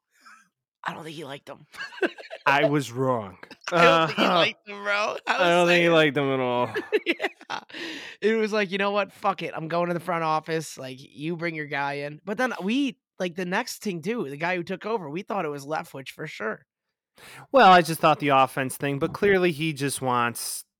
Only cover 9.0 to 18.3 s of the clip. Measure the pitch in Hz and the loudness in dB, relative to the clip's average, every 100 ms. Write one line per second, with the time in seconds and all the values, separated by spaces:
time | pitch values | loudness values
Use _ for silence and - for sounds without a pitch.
9 | 196 - 202 185 165 - 160 170 175 170 | -2 -2 -4 -4 -6 -8 -4 -2 0 -2
10 | 175 165 160 156 165 160 151 - 131 131 | -2 -2 0 -2 -2 -6 -6 -12 -14 -14
11 | 139 113 156 170 170 160 147 143 143 143 | -18 -10 -8 -4 -6 -6 -8 -4 -4 -6
12 | 147 151 190 214 254 190 185 262 269 - | -8 -10 -10 -4 -4 -2 -2 -2 -2 -6
13 | _ - 185 165 180 196 247 - 214 175 | _ -8 -8 -6 -4 -4 -4 -8 -6 -6
14 | 160 233 139 143 170 180 170 180 208 226 | -6 -6 -6 -6 -4 -4 -6 -8 -6 -6
15 | 147 170 - 202 156 143 139 156 165 139 | -6 -10 -6 -4 -4 -6 -6 -8 -8 -14
16 | 135 - 156 - 214 - _ _ _ _ | -14 -14 -14 -8 -8 -8 _ _ _ _
17 | _ _ - - - 262 196 180 160 160 | _ _ -20 -20 2 8 10 10 6 2
18 | 160 143 143 | 4 4 4